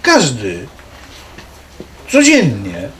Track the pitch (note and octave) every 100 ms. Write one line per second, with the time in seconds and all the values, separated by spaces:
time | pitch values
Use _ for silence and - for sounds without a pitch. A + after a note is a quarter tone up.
0 | F4 D4 D#3 A#2+ G2 F2 - - - -
1 | - - - - - - - - - -
2 | - C#4 D4 D4 E3+ G2+ G2 F2 F2